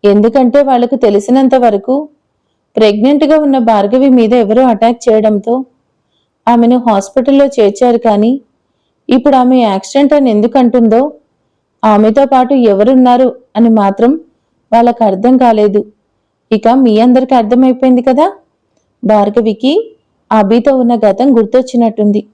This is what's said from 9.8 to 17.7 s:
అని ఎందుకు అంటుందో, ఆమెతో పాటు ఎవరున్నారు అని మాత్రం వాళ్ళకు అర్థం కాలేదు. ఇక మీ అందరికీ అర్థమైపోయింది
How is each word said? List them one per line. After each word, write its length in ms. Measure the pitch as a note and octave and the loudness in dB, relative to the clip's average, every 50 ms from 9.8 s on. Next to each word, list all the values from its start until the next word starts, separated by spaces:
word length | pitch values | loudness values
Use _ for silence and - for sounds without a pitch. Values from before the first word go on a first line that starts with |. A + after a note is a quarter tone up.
| - - - C#4 C#4+ C#4 | -8 -6 -2 -2 0 2
అని 180 | D4+ D4 C#4 B3 | 0 0 0 0
ఎందుకు 280 | G#3+ G#3 G#3 A#3+ - C4+ | 0 0 -2 0 0 0
అంటుందో, 540 | B3 A#3 G#3+ B3 A#3 A3 A3 A#3 C4+ D4+ - - _ _ _ _ _ _ _ _ _ _ _ _ - | 0 0 0 0 0 2 2 0 0 -2 -6 -14 _ _ _ _ _ _ _ _ _ _ _ _ -2
ఆమెతో 400 | G#3+ G#3+ G#3 G#3+ A3 G#3+ C#4 C#4 | 0 2 2 2 2 2 0 0
పాటు 300 | C#4 C#4 B3+ B3+ B3 C#4 | 2 2 0 0 0 0
ఎవరున్నారు 840 | C4 A#3+ A3 G3 F#3+ G#3+ A#3+ C4+ C4 B3+ B3 B3 B3 C4 B3 - - _ _ _ | 0 2 2 2 2 2 2 2 2 2 2 2 2 0 -2 -2 -8 _ _ _
అని 120 | G#3+ A#3 A#3 | 0 0 2
మాత్రం 520 | A3 A3 G3+ G3 G3 - A3+ B3 D4+ D#4+ - _ _ _ _ _ _ _ _ _ | 2 2 0 -2 0 0 0 0 0 -4 -8 _ _ _ _ _ _ _ _ _
వాళ్ళకు 320 | A3 A#3 A#3+ A#3+ A#3 A#3+ A3+ | 0 0 2 0 0 0 -2
అర్థం 320 | G#3 G3 F#3+ G3+ B3 C4 | -2 -2 -2 0 0 2
కాలేదు. 480 | B3 B3+ A#3+ A3+ G#3+ G#3 G#3 G3+ G#3 G#3 - _ _ _ _ _ _ _ _ _ _ _ _ | 2 2 2 2 2 0 0 0 -2 -4 -6 _ _ _ _ _ _ _ _ _ _ _ _
ఇక 160 | A3 G#3 - A3+ | -4 -2 0 0
మీ 320 | A#3+ C4+ C4 A#3+ G#3+ G#3+ | 2 2 2 2 2 2
అందరికీ 340 | A#3 B3 B3 C4 C4 C4 C#4 | 2 2 2 0 0 0 -2
అర్థమైపోయింది 680 | A#3+ A3+ G#3 B3 B3 C4 C4 | -2 0 0 0 0 0 0